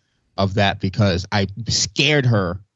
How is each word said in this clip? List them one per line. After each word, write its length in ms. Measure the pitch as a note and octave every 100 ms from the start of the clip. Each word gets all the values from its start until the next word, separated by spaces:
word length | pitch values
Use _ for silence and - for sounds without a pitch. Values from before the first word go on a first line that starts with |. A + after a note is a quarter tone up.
| _ _ _ -
of 180 | G2
that 260 | G2+ G2 -
because 460 | F#2+ F#2 G2+ F2 F#2
I 140 | G#2 G2 A#2+ A2
scared 580 | - - - C#3+ D3 B2
her, 340 | G#2+ F2+ F#2+ -